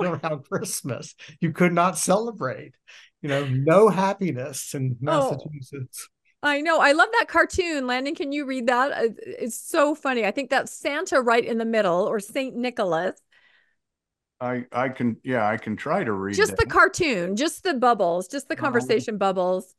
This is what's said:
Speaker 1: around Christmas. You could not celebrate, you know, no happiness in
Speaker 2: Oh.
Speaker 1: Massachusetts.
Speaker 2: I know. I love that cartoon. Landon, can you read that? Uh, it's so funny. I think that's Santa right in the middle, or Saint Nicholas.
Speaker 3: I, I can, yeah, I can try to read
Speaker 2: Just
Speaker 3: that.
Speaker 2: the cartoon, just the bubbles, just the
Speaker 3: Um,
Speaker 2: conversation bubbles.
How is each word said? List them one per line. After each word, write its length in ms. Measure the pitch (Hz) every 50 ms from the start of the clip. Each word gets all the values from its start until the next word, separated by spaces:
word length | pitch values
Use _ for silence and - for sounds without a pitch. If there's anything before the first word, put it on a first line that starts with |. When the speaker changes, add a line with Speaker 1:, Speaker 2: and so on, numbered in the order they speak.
Speaker 1:
around 440 | 175 180 165 - - 165 156 139 - -
Christmas. 640 | 196 175 156 - - - - 185 - - 156 - - - - - - -
You 120 | - 160 -
could 200 | - 180 180 175
not 240 | 175 175 185 170
celebrate, 800 | - - 185 185 214 233 233 220 185 143 127 117 127 151 143 - _ _ - - - - - _ _ -
you 60 | 147
know, 180 | 139 139 143
no 420 | 135 127 131 139 151 165 190 220 214
happiness 840 | 185 185 196 196 202 - 190 170 131 123 127 151 135 - - - -
in 220 | 143 131 131 123 113 123
Speaker 2:
Oh. 240 | - - 294 277 254
Speaker 1:
Massachusetts. 760 | 151 131 - 156 151 143 127 - - 139 127 - - - - - _ _ _ _ _ _ -
Speaker 2:
I 160 | 294 285 285
know. 180 | 294 339 330 285
I 100 | - 285
love 180 | 285 320 359 440 453
that 160 | 466 359 302
cartoon. 580 | - 330 330 339 - - 359 339 320 285 262
Landon, 300 | 247 247 254 269 285 330
can 160 | - 349 277 285
you 120 | 294 294
read 220 | 262 262 262 233
that? 240 | 247 247 240 262 285
Uh, 240 | - - 233 226 - - -
it's 320 | - - - - 233 -
so 380 | - - - - 320 285 294 311
funny. 300 | - - 269 247 240 214
I 60 | 196 208
think 180 | 285 277 254
that's 220 | 277 247 226 233 -
Santa 440 | - - 311 277 302 381 - 349 277 247
right 220 | 233 226 226 -
in 120 | - 233
the 80 | 226 226
middle, 380 | 226 226 220 208 180 165 180 208
or 160 | 202 220 214
Saint 380 | 196 - - 285 262 254 185
Nicholas. 580 | 240 240 247 247 - 214 180 160 160 180 - 302 _ _ _ _ _ _ _ _ _ _ _ _ _ _ _ _ _ _ _ _ _ _ _ _ -
Speaker 3:
I, 240 | 123 123 123 123 120 - -
I 160 | 123 131 135
can, 300 | 123 - 127 120 110 - -
yeah, 240 | 135 127 120 107
I 100 | 104 110
can 200 | 110 - 113 107
try 260 | 95 - 143 165 202 185
to 100 | 110 104
read 220 | 95 95 98 104
Speaker 2:
Just 220 | 196 427 - -
Speaker 3:
that. 20 | -
Speaker 2:
the 80 | -
cartoon, 680 | - - 370 330 381 - - 370 302 240 180 175 185 196
just 260 | 208 285 330 - - -
the 120 | 370 311
bubbles, 520 | 240 240 240 240 202 190 170 170 180 185
just 220 | - - 285 - -
the 80 | 320
Speaker 3:
Um, 40 | -
Speaker 2:
conversation 580 | 320 277 254 240 247 247 226 208 - - 220 190
bubbles. 540 | 202 196 190 190 180 180 185 185 - - _